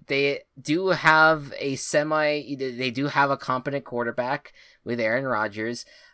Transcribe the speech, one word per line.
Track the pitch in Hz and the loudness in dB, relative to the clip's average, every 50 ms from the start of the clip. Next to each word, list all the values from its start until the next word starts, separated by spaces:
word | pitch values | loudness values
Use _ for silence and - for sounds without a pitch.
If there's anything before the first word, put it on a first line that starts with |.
| _ | _
they | - 139 139 139 143 139 - - _ _ 139 | -4 0 0 2 0 0 -4 -8 _ _ -10
do | - 143 151 180 190 | -4 -2 0 0 2
have | 190 170 - - 160 156 156 160 160 160 151 143 135 - | 0 0 4 6 6 8 8 8 6 6 2 -2 -10 -10
a | - 123 139 135 | -6 -4 -4 -4
semi, | - - - - 147 151 156 156 156 151 151 151 147 139 120 143 | -4 -4 0 0 0 2 2 0 0 2 0 0 -2 -4 -8 -8
they | 131 131 123 120 120 131 131 | -6 -6 -6 -4 -4 -4 -4
do | 117 131 143 | -2 -2 -4
have | 143 - 139 143 139 | 0 2 2 2 2
a | 139 | 0
competent | - - - 127 127 - 143 139 139 - | -2 -2 -4 -4 -4 -2 -4 -6 -6 -6
quarterback | - 123 120 117 117 113 - 120 127 143 147 - - - - - - _ _ _ | -6 -6 -4 -4 -2 -2 -2 -2 -2 -4 -6 -6 -14 -20 -20 -20 -20 _ _ _
with | 110 120 120 | -6 -4 -2
Aaron | 113 110 117 131 139 | 0 0 0 0 0
Rodgers, | 131 120 107 110 107 101 107 110 117 123 - - - - - - - | -2 -2 -2 -2 -2 -4 -4 -4 -4 -6 -6 -10 -16 -20 -20 -20 -20